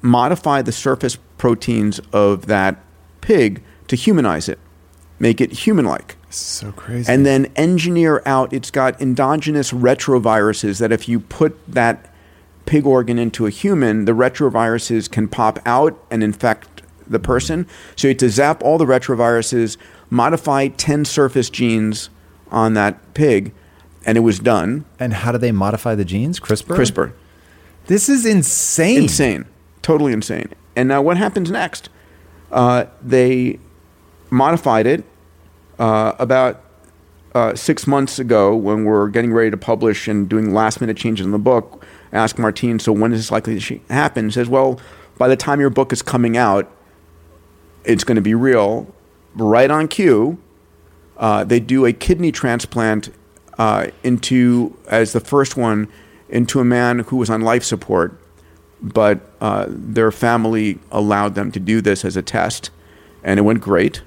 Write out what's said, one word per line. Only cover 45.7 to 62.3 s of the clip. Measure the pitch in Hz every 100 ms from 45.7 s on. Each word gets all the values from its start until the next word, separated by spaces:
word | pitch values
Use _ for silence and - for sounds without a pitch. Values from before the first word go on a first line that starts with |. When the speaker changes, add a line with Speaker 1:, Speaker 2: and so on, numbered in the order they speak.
Speaker 1:
book | 120 131
is | 127
coming | - 123 120 113
out, | 120 101 95 _ _ _ _ _ _ _ _ _ _ -
it's | - 107
gonna | - 113
be | 101
real." | 113 131 123 101 113 104 - _ _ _
Right | - 110 110 135
on | 151 156
cue, | - 180 113 123 175 _ _ _ _ _ _ _ -
uh, | 113 104
they | 101 120
do | 110 131 127
a |
kidney | 107 - 175 170
transplant, | - 131 117 - 120 113 107 - - _ _ _ -
uh, | 113 107 - -
into, | 127 123 - 127 123 120 120 - -
as | 110 110
the | 117
first | - 139 135 -
one, | 117 107 107 - - - _
into | 120 120 139
a |
man | 123 123 120 120
who | 113 127
was | 110
on | 110
life | 113 120
support, | - 107 - 98 87 - _ _ _ _ _ _
but, | 107 117 104 98 - _
uh, | 107 101 95
their | 98 107 110 113
family | - 120 117 110 113 107 92 -
allowed | - 104 101 104
them | 98 101
to | 95
do | 92 110
this | 101 95
as | 95 92
a |
test, | 90